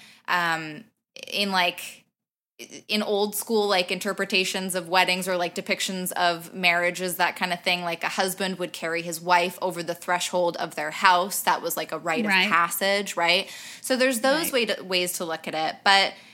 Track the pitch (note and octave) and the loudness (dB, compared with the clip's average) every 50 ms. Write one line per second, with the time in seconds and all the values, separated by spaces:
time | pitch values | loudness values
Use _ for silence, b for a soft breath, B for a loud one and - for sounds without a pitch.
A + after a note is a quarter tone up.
0 | B B B B B - F3 F3+ F3 E3+ E3 D#3+ D#3+ D#3 D3+ D3 - - _ _ | B B B B B -2 0 0 2 0 0 -2 -4 -6 -10 -12 -16 -20 _ _
1 | _ _ _ - - - - G3 G3+ G3+ F#3+ F#3 F3 F3+ F3 - - - - - | _ _ _ -18 -12 -8 -4 -2 -2 0 2 2 2 2 0 -4 -10 -14 -16 -18
2 | _ _ _ _ _ _ _ _ _ _ _ - A#2 - A#2+ C#3+ - - G#3 G#3+ | _ _ _ _ _ _ _ _ _ _ _ -20 -18 -16 -16 -16 -6 -4 -2 -2
3 | G#3 - G#3 G3 G#3 G#3 G3+ - - - A#3 G#3+ G#3 G3+ G3+ F3+ F3+ - F#3+ F#3 | 0 0 0 0 0 0 -2 -6 -4 0 2 2 2 4 4 2 2 0 -2 -4
4 | - G3+ F#3 - G3 F#3+ - F#3 F#3 F#3 - F#3+ F#3+ F#3 F3 F#3 E3+ E3 F3+ F#3 | -4 -4 -4 -4 -2 0 0 0 0 0 -2 -4 -4 -2 -4 -4 -2 2 4 4
5 | F3+ F#3 F3+ F#3+ F3+ F#3 F#3 F3 F3 E3+ - G3+ F#3+ - F#3+ F#3 - - F#3+ F#3 | 4 4 2 0 0 -2 0 0 -2 -2 -4 -4 -2 -2 -2 -2 -2 -2 -4 -4
6 | F3+ F3+ - - F3+ F3 F3 E3 E3 - - F#3+ F3+ F3 E3+ F3 F3 F3 F3+ F3 | -6 -4 0 2 2 2 2 0 -4 -10 -6 0 2 2 4 4 2 0 0 -2
7 | F#3 F3+ E3+ E3+ F3 D#3 - - F#3+ F3+ F3 F3 - F#3+ F3+ F3 F3 E3+ E3+ E3 | -4 -4 -2 0 0 0 0 -2 -2 -2 -2 -2 0 0 0 0 -2 -4 -4 -4
8 | - D#3+ - - F#3+ F#3+ E3+ - G3+ F#3 F#3 E3 F3+ E3+ - - - E3 E3 E3+ | -4 -2 0 0 0 0 0 -2 -2 -4 -2 -4 -6 -6 -6 -6 -6 -4 -4 -4
9 | E3+ F3 E3 D#3+ E3+ F3 F3 F3 F3 F#3 F#3 - - F#3 E3+ F3 E3+ E3+ E3+ - | -4 -6 -8 -6 2 4 4 4 4 2 0 -2 -2 -2 -2 -2 -4 -6 -6 -6
10 | - - F3+ F3 - - - F3+ F3+ E3+ D#3+ - - E3 - - D3+ D3+ D#3 - | -2 -2 0 0 0 0 0 2 2 2 0 -2 -4 -6 -4 -6 -6 -6 -2 2
11 | G#3+ F#3+ F3+ F3 F3+ G3+ F#3 - - F#3 E3 - - E3+ - E3+ D#3+ D#3 E3 D#3 | 4 4 6 4 2 0 -2 -2 0 2 0 2 0 -4 -4 -4 -4 -4 -6 -6
12 | D3+ E3+ D#3+ D#3+ D#3+ - F#3+ F#3 F#3 G#3+ F3 E3 E3+ F3 - - G3 G3 G3 G3+ | -4 -2 -2 0 0 2 2 2 4 4 4 2 2 2 0 0 0 2 2 0
13 | G3+ G3 - F3 E3+ E3+ F3 F#3+ F#3+ B B B B B B B - - C4 A#3 | -2 -2 -2 0 2 4 4 2 0 B B B B B B B -4 -2 2 2
14 | B3+ C4 C4 A3+ A3+ C4 C#4 D#4+ E4+ - C#4 B3+ A#3 G#3 G3 - - F#3 F#3+ F3+ | 4 2 2 2 2 2 2 2 0 0 0 0 0 0 -2 -4 -4 -2 0 0
15 | F3+ F3 - - F#3 D#3+ D#3+ D#3+ - - E3 D#3 D#3 - - - - G3+ G3 G3 | 0 0 -2 -4 -4 -6 -6 -6 -6 -6 -4 -2 -2 -2 -4 0 4 6 6 6
16 | F#3+ - B B B B | 6 4 B B B B